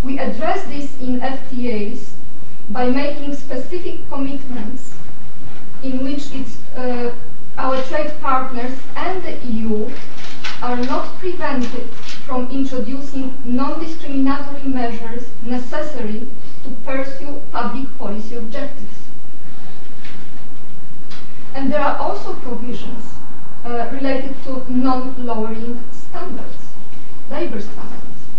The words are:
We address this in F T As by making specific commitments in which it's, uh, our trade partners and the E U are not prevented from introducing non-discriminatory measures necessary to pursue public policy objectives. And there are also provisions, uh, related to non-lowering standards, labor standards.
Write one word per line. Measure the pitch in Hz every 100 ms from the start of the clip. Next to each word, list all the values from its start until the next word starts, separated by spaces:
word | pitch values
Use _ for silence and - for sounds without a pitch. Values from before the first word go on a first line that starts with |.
We | 262 269
address | 262 - 330 392 381
this | 294 277 -
in | 254 247
F | 262 269 -
T | 247 240
As | 214 202 - - - - - - - -
by | 220 247
making | 254 294 285 285 285
specific | - 254 254 359 349 - -
commitments | 277 269 277 269 247 214 262 - - - - - - - - - -
in | 262 254
which | 269 277 262
it's, | 262 269 - - 254
uh, | 254 247 240 233 - - - -
our | 262 262
trade | 254 302 294 -
partners | 285 254 262 240 247 262 - -
and | 330 381
the | 349 - 247
E | 220 220
U | 214 220 - - - - - - -
are | 240 247
not | 247 311 339 -
prevented | 370 349 311 262 226 240 - - - - -
from | 254 247
introducing | 269 269 262 220 269 277 269 262 262 247
non-discriminatory | 247 277 311 330 330 - 269 269 269 277 285
measures | 277 254 240 214 220 233 - -
necessary | 220 247 - 302 - 240 214 214 226 - - -
to | 135 131 -
pursue | 135 135 139 143 139 143
public | - 208 240 269 -
policy | - 214 214 233
objectives. | 220 277 269 - - - - - - - - - - - - - - - - - - - - - - - - - - - - 269
And | 269
there | 294
are | 294 -
also | - - 381 349
provisions, | 254 240 247 240 - - - - - - - - 240
uh, | 240 233
related | 269 269 269 269 269
to | 269 262 254
non-lowering | 254 262 254 254 254 240 226 220 220 233 240 -
standards, | - - - - - - - - - - - - - -
labor | 277 320 214
standards. | - - - - - - -